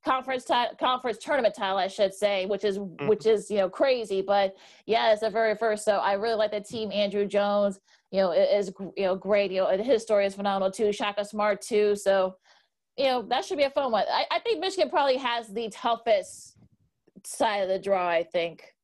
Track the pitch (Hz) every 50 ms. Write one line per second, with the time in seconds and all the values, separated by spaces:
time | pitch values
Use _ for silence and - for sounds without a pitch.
0 | _ 302 262 262 254 262 262 254 254 - 240 240 240 - - - 254 262 254 254
1 | - 247 214 - - 269 302 269 233 208 196 - 208 190 190 196 180 196 - -
2 | 208 190 196 - 208 202 202 190 185 196 208 196 - 208 190 196 202 190 160 -
3 | 143 175 214 208 - 220 226 208 202 - 208 208 190 180 185 - 247 277 262 247
4 | 226 196 196 190 190 190 202 202 196 190 190 - - - - - _ - 208 226
5 | 240 226 214 214 220 220 190 226 226 220 214 214 226 226 214 208 - 220 202 190
6 | 123 196 202 196 208 233 226 208 220 208 214 208 196 - - 226 220 208 185 202
7 | 208 202 190 208 202 196 - 202 202 202 202 208 202 202 190 - _ _ _ _
8 | _ _ - 190 190 180 160 185 196 - 196 202 202 180 185 - 196 170 - -
9 | 196 185 185 185 - 190 208 202 202 196 185 185 190 160 185 190 214 254 277 220
10 | 220 - 214 202 202 196 196 196 196 202 196 196 190 190 190 - 220 208 208 -
11 | 240 208 202 - 202 202 - 208 208 214 202 202 - - 233 208 208 208 208 202
12 | - - 196 190 185 185 185 _ _ _ _ _ _ _ _ _ _ _ _ -
13 | 277 269 254 247 208 - 240 269 - - 381 285 285 269 277 302 277 254 226 202
14 | 180 - - 214 - - 320 339 - 480 453 311 339 381 381 - 320 254 - 330
15 | 285 277 254 262 269 240 233 233 233 202 196 226 233 220 - - - 226 233 226
16 | - 233 214 196 185 - - - - - _ _ - _ _ _ _ _ _ _
17 | _ _ _ 190 _ - - - 233 226 208 202 190 185 190 190 190 196 196 185
18 | 180 175 170 165 170 170 - 180 165 170 160 - - - _ _